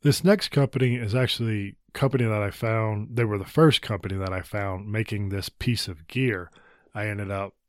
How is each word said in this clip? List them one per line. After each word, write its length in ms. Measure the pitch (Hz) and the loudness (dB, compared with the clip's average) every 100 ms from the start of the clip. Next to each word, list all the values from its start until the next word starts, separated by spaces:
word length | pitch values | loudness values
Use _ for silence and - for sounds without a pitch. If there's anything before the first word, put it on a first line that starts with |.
This 200 | 147 135 | 2 4
next 260 | 180 202 - | 4 4 4
company 480 | - 139 131 127 120 | 2 2 2 0 0
is 180 | 110 123 | 0 0
actually 600 | 123 - 117 107 101 - _ | 0 0 -2 -2 -4 -10 _
a 80 | - | 0
company 280 | 139 131 117 | 0 2 2
that 180 | 107 | 2
I 80 | 101 | -2
found. 640 | - 117 113 110 107 107 117 | -2 -2 0 0 -2 -4 -2
They 100 | 113 | 0
were 140 | 104 | -2
the 60 | 95 | -2
first 360 | - 160 - | 6 6 6
company 340 | - 104 95 95 | -2 -6 -4 -4
that 140 | 95 | -4
I 100 | 92 | -4
found 480 | 90 104 98 92 104 | -6 -4 -4 -6 -4
making 380 | 107 107 104 101 | -4 -2 -4 -4
this 200 | 98 - | -4 -8
piece 380 | _ - 113 - | _ -2 -2 -4
of 180 | 82 80 | -10 -8
gear. 460 | 127 131 98 87 - - _ _ | -2 0 -2 -8 -18 -20 _ _
I 140 | 107 107 | -6 -6
ended 240 | 104 101 | -4 -4
up 240 | 98 98 _ | -4 -6 _